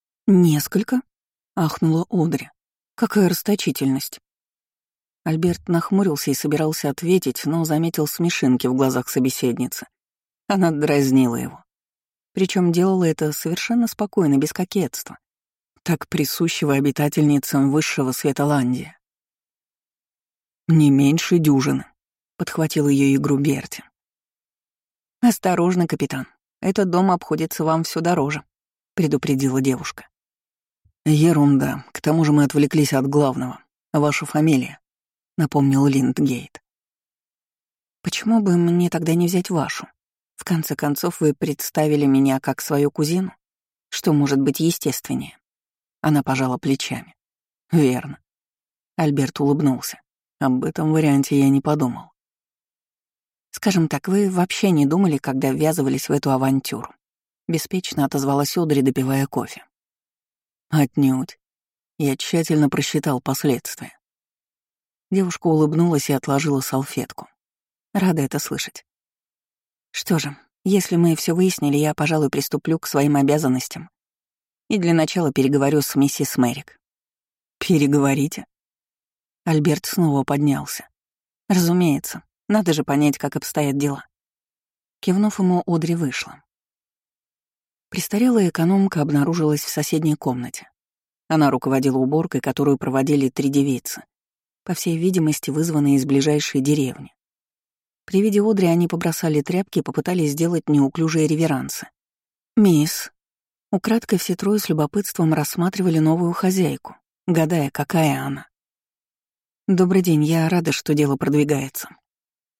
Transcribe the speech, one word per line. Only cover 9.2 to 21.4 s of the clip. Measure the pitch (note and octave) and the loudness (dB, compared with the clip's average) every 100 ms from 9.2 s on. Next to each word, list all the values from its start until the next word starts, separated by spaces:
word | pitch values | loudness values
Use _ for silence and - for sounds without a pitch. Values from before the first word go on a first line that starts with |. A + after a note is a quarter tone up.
| B2+ - B2+ A2+ B2+ - - _ _ _ _ _ - | -2 -2 -2 -2 -6 -8 -16 _ _ _ _ _ -4
Она | G3+ F3 | 0 2
дразнила | D3 D3+ D3 C3+ C3 B2+ A#2 | 2 2 2 4 4 2 0
его. | B2 - _ _ _ _ _ _ _ | -8 -12 _ _ _ _ _ _ _
Причем | - F#3+ F#3+ F3 | -4 0 2 2
делала | E3+ F#3 F#3+ | 2 2 2
это | E3 D#3 D3+ | 0 0 -4
совершенно | D3 - F3 - A#3+ A#3 | -4 -6 -6 -2 -2 -2
спокойно, | - G#3 - D#3+ C#3 | -4 -4 0 2 2
без | D3+ | 0
кокетства, | - F#3 G3+ D#3 - - - _ _ _ _ _ _ - | -4 -4 -2 -4 -6 -16 -20 _ _ _ _ _ _ -4
так | D#3+ - | -4 -2
присущего | E3 C#3+ - E3 - D3 | -4 -2 -2 -4 -2 0
обитательницам | C#3 C#3 C3+ D3 D3+ D3+ C#3+ - C#3 C3+ | 2 0 0 -2 2 2 2 0 0 2
высшего | D3 - - C3 | 0 -2 -2 -4
света | B2 D3+ C3+ | -2 -2 0
Ландия. | C#3+ D3 B2 B2+ - - _ _ _ _ _ _ _ _ _ _ _ _ _ _ _ _ - | 0 0 0 -2 -8 -18 _ _ _ _ _ _ _ _ _ _ _ _ _ _ _ _ 2
«Не | D#3+ D3 | 4 6
меньше | C#3 C#3 D#3+ - | 6 4 2 2
дюжины», — | F3 | 2